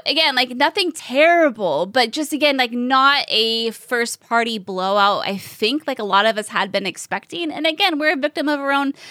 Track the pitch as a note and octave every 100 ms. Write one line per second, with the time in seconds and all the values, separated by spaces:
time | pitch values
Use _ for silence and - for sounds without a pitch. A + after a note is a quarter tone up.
0 | - D4+ D#4 B3+ B3+ B3 D4 F#4 F4+ -
1 | - B3+ D#4+ F4 D4+ G#3 F#3 C#3+ F#3+ B3+
2 | A#3 D4 D4 C#4+ D4 C#4 A#3+ A#3+ B3 C4
3 | C4+ C#4+ - A3 A3+ A3+ A3+ G#3+ - A#3+
4 | A#3 - - A#3 A#3 A3 F#3 F#3 F#3+ G#3
5 | G3+ F3+ - G3 - - A3 D4 - B3+
6 | G#3 G3 A3 G#3+ G#3 G3+ G3 G3 F#3+ -
7 | - F#3 - E4+ E4+ C#4 D#4+ D#4 G4+ D4+
8 | D4+ D#4+ D4 E4+ D4 C#4+ C#4 C#4 C#4 -
9 | -